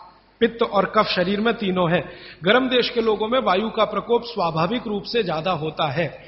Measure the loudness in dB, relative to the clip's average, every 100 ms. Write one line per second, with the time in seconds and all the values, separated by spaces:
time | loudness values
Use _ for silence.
0 | -20 -20 _ 0 0 2 0 2 2 2
1 | 2 2 0 2 0 0 0 2 2 2
2 | -2 -12 -20 -4 2 4 4 2 0 0
3 | 0 0 0 0 2 2 0 0 -2 -2
4 | 0 0 0 -4 -2 0 0 -2 -4 -6
5 | -4 -2 -2 -2 -2 -2 -4 -2 -2 0
6 | -4 -6